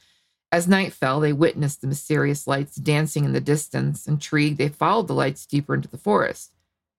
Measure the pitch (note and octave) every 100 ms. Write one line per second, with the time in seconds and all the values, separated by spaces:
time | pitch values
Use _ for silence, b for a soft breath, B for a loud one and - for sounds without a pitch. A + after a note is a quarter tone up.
0 | _ _ _ _ _ E3+ F3 F#3+ E3+ -
1 | C3+ C#3 D3+ C#3+ E3 - C#3+ - C3+ C#3
2 | - D3 C#3+ C#3+ - C#3 D3 - C#3 D3
3 | D#3 D3+ C#3+ C3+ C#3 D3+ - C3+ C#3 D3
4 | - D3 - D3+ D3+ D3 C#3+ C#3+ D#3 A3
5 | E3+ C#3 C3+ C#3+ - C#3+ C#3+ C#3 C#3 C3
6 | - G3+ - - - _ _ _ _